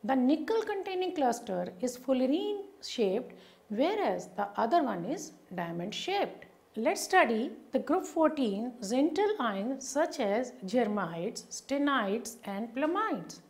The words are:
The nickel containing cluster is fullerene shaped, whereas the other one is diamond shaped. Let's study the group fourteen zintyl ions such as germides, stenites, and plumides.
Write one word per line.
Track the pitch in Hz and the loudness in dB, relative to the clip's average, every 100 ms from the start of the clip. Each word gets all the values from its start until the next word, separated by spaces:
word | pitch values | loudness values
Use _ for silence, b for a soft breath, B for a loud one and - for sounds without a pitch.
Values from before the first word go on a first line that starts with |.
The | 214 | 2
nickel | 262 247 311 - 453 | 4 4 2 2 0
containing | 440 403 381 370 370 | 0 -4 -2 -2 -2
cluster | 339 262 233 - 180 180 - | 2 0 0 -4 -4 -4 -4
is | 247 - | -6 -4
fullerene | - 262 262 311 415 403 - - | 0 2 4 2 0 -4 -8 -14
shaped, | - - 202 185 - B B B _ | -10 0 2 2 -4 B B B _
whereas | 208 311 427 359 180 - - | 0 2 2 0 0 -4 -6
the | 202 - | -4 0
other | 220 339 | 4 4
one | 269 185 | 4 -2
is | 175 359 - - - | -4 -6 -8 -16 -12
diamond | 180 170 170 180 | -6 -4 -4 -6
shaped. | - - 392 294 - - - _ | -6 -2 0 -2 -4 -20 -20 _
Let's | - 240 403 | -2 0 0
study | - 370 285 220 262 - - | 4 6 6 4 0 -6 -4
the | 262 | -2
group | 269 349 - | 2 0 0
fourteen | 330 311 302 240 196 240 240 | 4 4 4 0 0 -4 -6
zintyl | 190 254 302 330 415 427 | -2 2 2 4 2 2
ions | 240 196 214 269 - | 0 0 -4 -4 -4
such | 285 330 - | 0 0 0
as | 214 208 254 - | 0 2 0 -8
germides, | 190 240 214 208 170 165 185 240 - | -2 2 2 0 -2 -4 -6 -6 -12
stenites, | - - 277 285 269 202 220 - - | -14 -4 0 2 2 2 -2 -4 -10
and | - 196 226 | -8 -6 -6
plumides. | 233 311 370 440 254 160 - | -2 0 0 0 -2 -6 -14